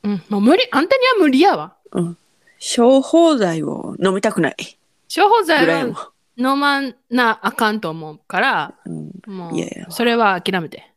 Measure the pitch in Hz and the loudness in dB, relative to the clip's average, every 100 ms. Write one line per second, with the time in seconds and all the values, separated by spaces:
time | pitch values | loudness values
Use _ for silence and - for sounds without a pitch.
0 | 208 202 - 202 208 370 523 285 359 539 | -4 -6 -4 0 4 4 2 0 0 2
1 | 508 466 311 262 381 269 160 _ _ - | 2 2 2 4 4 2 -6 _ _ -6
2 | 170 170 _ _ _ _ - - 233 269 | -6 -8 _ _ _ _ -6 2 4 4
3 | 269 330 339 285 185 165 147 - - - | 4 4 4 4 0 -2 -6 -8 -10 -2
4 | 190 190 220 208 151 - - _ _ _ | -2 0 -2 0 -2 -4 -16 _ _ _
5 | _ - 403 453 339 311 - - 247 - | _ 0 4 4 2 2 2 0 -4 -8
6 | - _ _ - 254 277 285 277 269 - | -14 _ _ -4 -2 0 0 0 -4 -10
7 | _ 240 240 - 196 - 220 214 175 160 | _ 0 0 0 -6 -2 -2 -2 -6 -8
8 | 156 156 _ 185 254 196 147 - 180 165 | -12 -18 _ -2 0 -2 -4 -10 -14 -12
9 | 156 185 214 190 170 170 - - 175 165 | -14 -18 -16 -14 -8 -8 -8 -12 -16 -2
10 | 240 233 214 180 185 185 160 - _ | 0 2 2 0 -2 -4 -6 -14 _